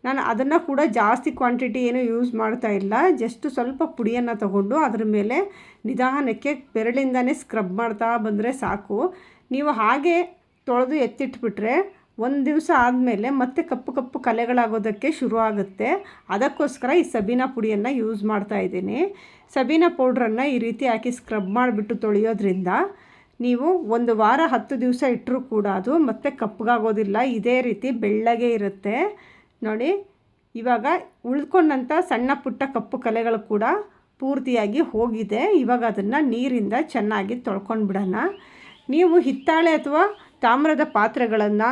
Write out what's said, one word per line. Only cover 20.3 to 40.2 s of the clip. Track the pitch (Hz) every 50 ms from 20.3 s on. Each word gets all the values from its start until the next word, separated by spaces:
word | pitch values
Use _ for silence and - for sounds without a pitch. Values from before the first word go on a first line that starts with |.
| 220 233
ಈ | 262 294 262 240
ರೀತಿ | 226 233 233 226 277
ಹಾಕಿ | 254 226 226 233 247
ಸ್ಕ್ರಬ್ | 240 - - - 226 214 190 185
ಮಾಡ್ಬಿಟ್ಟು | 202 240 254 254 214 208 208 208 233
ತೊಳೆಯೋದ್ರಿಂದ | 240 - 214 208 202 214 220 226 196 202 196 185 190 180 180 190 254 359 403 - - - - - - _ _ _ _
ನೀವು | 240 247 247 240 277 330 370 359
ಒಂದು | 302 208 226 240 240 233 226
ವಾರ | 214 220 214 247 302 320
ಹತ್ತು | - 254 220 208 - 277 240
ದಿವಸ | 247 247 247 247
ಇಟ್ರೂ | 302 262 240 - - - 247 262
ಕೂಡ | 262 - 226 214 202
ಅದು | 208 190 190 190 233 285 339
ಮತ್ತೆ | 311 240 220 - - 285
ಕಪ್ಪಗಾಗೋದಿಲ್ಲ, | 269 - 233 208 - - 226 226 240 226 214 226 214 214 220 196 196 214
ಇದೇ | 254 277 240 220 196 240 247 254
ರೀತಿ | 247 240 214 - - 262
ಬೆಳ್ಳಗೆ | 247 240 220 202 208 214 220 233 233 226 240 240
ಇರುತ್ತೆ. | 233 220 202 196 196 - - 208 214 262 359 415 415 - - - - - _ _ _ _ -
ನೋಡಿ, | 220 214 220 247 320 392 403 403 - _ _ _ _ _ _ _ _ _
ಇವಾಗ | 226 226 247 240 226 214 285 339 359 - - _ _ -
ಉಳ್ಕೊಂಡಂಥ | 233 254 294 285 - - 370 320 302 277 262 254 247 302 330
ಸಣ್ಣ | 339 - 285 233 247 262 277 294 -
ಪುಟ್ಟ | 262 247 - 269 269 -
ಕಪ್ಪು | 233 - - - 247
ಕಲೆಗಳು | - 233 220 226 226 233 226 214 220 -
ಕೂಡ | 214 202 220 247 349 415 415 - _ _ _ _ _ _
ಪೂರ್ತಿಯಾಗಿ | 269 262 285 277 262 262 247 233 208 202 208 294
ಹೋಗಿದೆ. | 330 - - 214 233 247 220 220 220 - 208 226 285 415 415
ಇವಾಗ | 320 254 214 247 247 247
ಅದನ್ನ | 226 196 208 196 208 247 294
ನೀರಿಂದ | 311 262 220 233 254 269 254 233 208 202 214 262
ಚೆನ್ನಾಗಿ | 320 311 - 240 208 208 214 208 190 196 240
ತೊಳ್ಕೊಂಡ್ಬಿಡೋಣ. | 247 - 233 196 196 196 - 226 220 214 190 190 190 202 185 185 220 269 381 392 - - - - - - - - _ _ -
ನೀವು | 262 320 359 349 330 359
ಹಿತ್ತಾಳೆ | 240 269 269 269 - - 320 320 339 330
ಅಥವಾ | 320 294 - 285 285 311 370 415 415 -